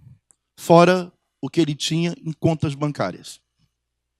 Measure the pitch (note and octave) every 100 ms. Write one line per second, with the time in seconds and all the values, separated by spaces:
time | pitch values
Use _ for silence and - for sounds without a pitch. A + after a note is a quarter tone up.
0 | - - _ _ _ - - E3+ F3 F#3
1 | F3+ _ _ _ C#3 E3 D3+ D3 - D#3+
2 | E3+ - E3 - E3 D#3+ D#3+ C#3 D3 C#3
3 | F#2+ F2 - - _ _ _ _ _ _
4 | _